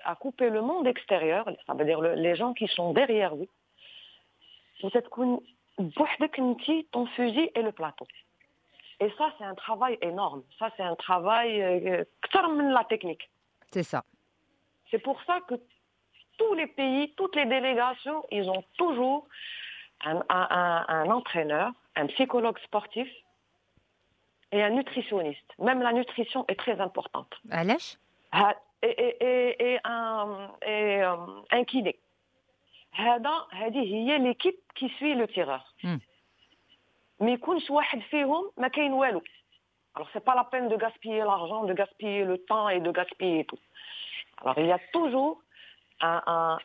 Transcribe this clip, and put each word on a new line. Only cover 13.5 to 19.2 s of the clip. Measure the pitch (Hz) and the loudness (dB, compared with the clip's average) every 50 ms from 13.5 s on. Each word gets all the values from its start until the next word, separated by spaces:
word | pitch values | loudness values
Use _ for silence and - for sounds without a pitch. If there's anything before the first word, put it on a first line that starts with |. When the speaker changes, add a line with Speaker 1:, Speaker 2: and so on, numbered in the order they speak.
| _ _ _ _ | _ _ _ _
Speaker 2:
C'est | - 185 160 | -4 -4 -4
ça. | - 151 123 - _ _ _ _ _ _ _ _ _ _ _ _ _ _ _ _ - | -2 -4 -6 -6 _ _ _ _ _ _ _ _ _ _ _ _ _ _ _ _ -4
Speaker 1:
C'est | - - | -4 -2
pour | - 269 269 - - | -2 -2 -4 -4 -2
ça | 349 359 359 359 | -2 -2 -2 -2
que | - - 240 - _ _ _ _ _ _ _ _ _ _ - - _ _ | -6 -8 -8 -8 _ _ _ _ _ _ _ _ _ _ -20 -20 _ _
tous | - 453 440 381 | 0 2 2 2
les | 320 302 | 0 -2
pays, | - - 277 269 262 262 277 294 294 - | -4 -2 -2 0 2 2 2 0 -2 -2
toutes | - 381 381 - | -4 -4 0 2
les | 294 277 | 0 2
délégations, | 226 262 262 254 262 247 233 247 254 247 - - 277 311 311 - - | 2 2 2 2 2 2 2 2 0 0 -4 -6 -6 -6 -6 -6 -4
ils | 208 202 190 185 | -2 -2 0 0
ont | 190 190 - _ - | -2 -4 -4 _ -2
toujours | - 359 339 269 233 254 262 277 302 | 0 0 2 2 2 2 2 2 0